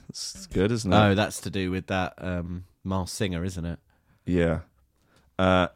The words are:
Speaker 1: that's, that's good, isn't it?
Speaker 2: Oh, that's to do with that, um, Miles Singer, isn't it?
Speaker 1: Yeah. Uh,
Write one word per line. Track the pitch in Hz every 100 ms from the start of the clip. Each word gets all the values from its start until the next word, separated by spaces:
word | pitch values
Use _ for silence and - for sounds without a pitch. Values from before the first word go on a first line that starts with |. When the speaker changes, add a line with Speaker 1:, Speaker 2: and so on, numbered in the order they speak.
| -
Speaker 1:
that's, | - -
that's | - -
good, | - 98
isn't | 120 110
it? | 98
Speaker 2:
Oh, | 104 98
that's | 92 -
to | 101
do | 98 92
with | 92 85
that, | 95 90 -
um, | 92 90 85 90 90 _
Miles | 95 95 87
Singer, | - 104 87
isn't | 92 87 82
it? | 82 _ _ _ _ -
Speaker 1:
Yeah. | 87 82 80 - _ _ _ _ _ _ -
Uh, | 92 92 87